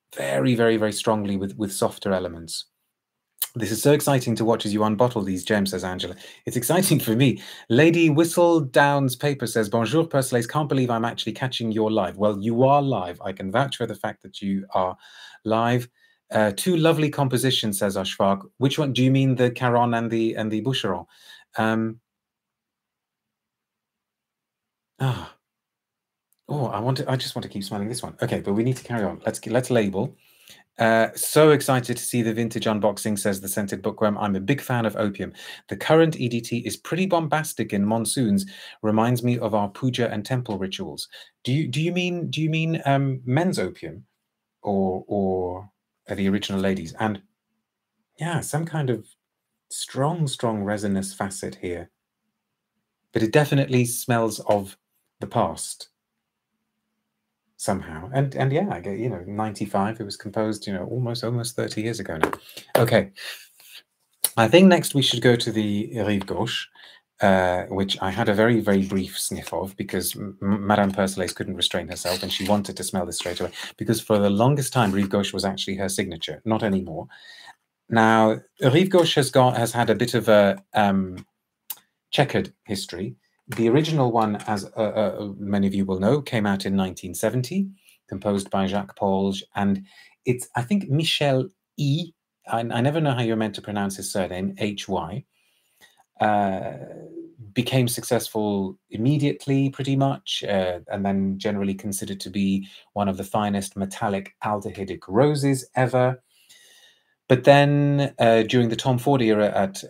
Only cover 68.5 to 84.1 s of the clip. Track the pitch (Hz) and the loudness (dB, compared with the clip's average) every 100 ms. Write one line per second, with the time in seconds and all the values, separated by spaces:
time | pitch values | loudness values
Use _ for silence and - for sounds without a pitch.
68.5 | 117 98 98 95 95 90 - - 90 - | 4 4 2 2 -2 -4 -6 -8 -8 -8
69.5 | 82 95 - - 95 87 - 104 - 101 | -6 -6 -8 -6 -6 -6 -6 -10 -6 -2
70.5 | 101 98 104 101 98 98 95 90 - - | 0 2 2 2 2 -2 -2 -4 -6 -8
71.5 | 87 - 92 85 90 87 92 95 - 95 | -2 -2 -2 -6 -6 -6 -4 -4 -4 0
72.5 | 104 98 95 90 98 87 82 87 87 87 | 0 0 -6 -6 -4 -4 -4 -6 -4 -6
73.5 | - - - 104 107 - 107 101 101 123 | -8 -14 -6 -2 0 2 2 4 4 4
74.5 | 143 131 131 104 98 98 101 98 95 98 | 2 0 2 2 2 0 0 -2 -2 -4
75.5 | 95 - 95 95 - 98 82 - 76 113 | -4 -6 -4 -4 -4 -4 -6 -10 -8 -2
76.5 | 110 110 95 - - 131 - - - - | 0 2 0 -2 -8 -12 -16 -20 -20 -20
77.5 | - _ _ - 113 110 113 110 110 - | -20 _ _ -2 4 6 6 4 2 -6
78.5 | - 135 147 190 180 165 - 131 135 127 | 0 4 4 6 4 4 4 2 4 4
79.5 | 113 117 120 113 104 120 117 110 104 101 | 4 0 0 2 2 0 0 6 6 6
80.5 | 98 - 107 101 98 92 92 - _ _ | 2 -2 0 2 2 -2 -6 -16 _ _
81.5 | _ - - _ _ _ - 139 107 - | _ -16 -16 _ _ _ 0 2 0 -2
82.5 | - - 98 - 87 107 123 _ _ - | -8 -8 -6 -6 -8 -8 -10 _ _ -10
83.5 | 113 113 131 160 160 123 | 0 2 4 2 2 2